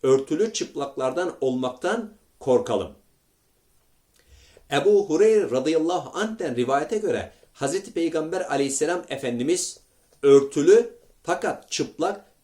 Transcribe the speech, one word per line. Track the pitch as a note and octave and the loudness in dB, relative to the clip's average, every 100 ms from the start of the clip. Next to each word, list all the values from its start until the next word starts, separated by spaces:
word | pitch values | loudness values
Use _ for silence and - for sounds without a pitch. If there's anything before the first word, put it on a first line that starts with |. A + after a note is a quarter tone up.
Örtülü | C3+ C3+ C3+ D#3+ A3 | 4 2 2 -2 -2
çıplaklardan | - F3 D3 C#3 - C3 C3 F3+ - | -2 -8 -8 -8 -4 -4 -2 -6 -4
olmaktan | C3 B2+ B2+ B2 F3+ A3+ G#3+ - _ _ | -4 -2 -4 -4 -4 -4 -6 -16 _ _
korkalım. | - B2 - G#2 E2 - _ _ _ _ _ _ _ _ _ _ _ _ _ - _ - _ | 0 0 2 -4 -4 -14 _ _ _ _ _ _ _ _ _ _ _ _ _ -20 _ -20 _
Ebu | C#3+ F#3 G#3 - | 0 4 4 2
Hureyre | D#3 G#3+ A3 F3+ | 2 4 4 2
radıyallahu | B2+ C3+ D#3+ D#3+ F3 - E3+ | 0 0 0 0 -2 -4 -6
anh'ten | A3 A3 E3+ A#2+ | -6 -4 -6 -2
rivayete | B2 C#3 D#3 G#3+ | 0 0 -2 -4
göre | G#3 A2+ E2+ _ _ | -2 -4 -6 _ _
Hazreti | _ C#3 F3+ - | _ -4 -4 -6
Peygamber | - E3 D#3+ D#3 F3+ F3+ | -4 -2 -2 -4 -6 -4
aleyhisselam | C#3 C#3 C3+ D3+ F3 - | -2 -2 -2 -2 -2 -6
Efendimiz | C#3+ C3 A#2+ C3+ F3+ - - _ _ _ _ | -8 -6 -4 -2 -2 -4 -12 _ _ _ _
örtülü | C#3 C#3 C#3 - D3+ G#3+ A#3 - _ _ | 6 6 6 0 6 6 4 -8 _ _
fakat | - F3+ G3 - _ | -6 -4 -2 -6 _
çıplak, | - - - E3+ G3+ - _ | -8 -8 -4 -6 -6 -14 _